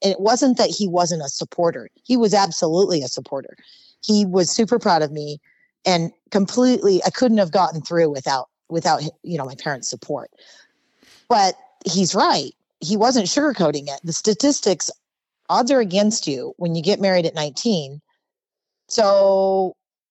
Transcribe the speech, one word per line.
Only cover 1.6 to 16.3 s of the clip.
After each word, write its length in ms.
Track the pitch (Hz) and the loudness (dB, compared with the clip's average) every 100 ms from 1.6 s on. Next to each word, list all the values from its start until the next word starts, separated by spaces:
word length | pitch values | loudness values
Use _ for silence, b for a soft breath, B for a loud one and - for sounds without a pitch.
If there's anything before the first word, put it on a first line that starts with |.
| 170 143 107 _ | -2 -2 -10 _
He 140 | - 247 | -2 2
was 160 | 220 | 4
absolutely 680 | 196 190 - 165 170 196 165 | 2 0 0 0 2 2 0
a 60 | 127 | -4
supporter. 480 | - - 139 - - b b b b | -8 -8 -10 -10 -18 b b b b
He 220 | - 208 | 0 2
was 260 | 196 185 170 | 2 2 2
super 280 | - 226 240 | 0 0 0
proud 240 | 214 165 | 2 2
of 100 | 151 | 0
me 260 | 151 147 147 _ _ _ _ | -4 -10 -12 _ _ _ _
and 260 | - 175 165 - _ | 0 0 -2 -8 _
completely, 720 | 202 196 - 254 247 202 180 | -2 0 2 2 4 2 2
I 60 | 185 | 0
couldn't 260 | - 254 220 | 0 2 2
have 140 | 180 | 2
gotten 300 | 190 170 160 | 2 0 -2
through 260 | 139 170 160 | -4 0 0
without, 380 | 139 147 135 - _ - | 0 -4 -4 -6 _ -10
without, 320 | 165 170 147 151 - | -4 0 0 -2 -10
you 140 | - 165 | -8 -8
know, 80 | |
my 100 | 131 131 | -8 -10
parents' 320 | 156 131 - | -8 -8 -8
support. 400 | 127 - 139 120 b b b b b _ _ _ _ - | -10 -8 -8 -10 b b b b b _ _ _ _ 0
But 260 | 226 190 - - _ | 2 2 -2 -12 _
he's 300 | - 170 180 | -4 0 0
right. 380 | 196 330 262 135 - _ _ | 2 2 0 -4 -12 _ _
He 160 | 156 208 | -4 0
wasn't 300 | 233 254 175 | 2 2 0
sugarcoating 600 | - 294 220 160 147 143 | 0 0 2 0 0 -6
it. 120 | 139 | -10
The 120 | 165 | -8
statistics, 760 | 165 - 208 285 277 214 175 - - _ _ _ _ - | -4 -2 2 2 2 0 -2 -4 -12 _ _ _ _ -2
odds 200 | 190 247 | 0 2
are 100 | 269 | 2
against 460 | 208 185 208 214 | 2 2 2 0
you 280 | - | -4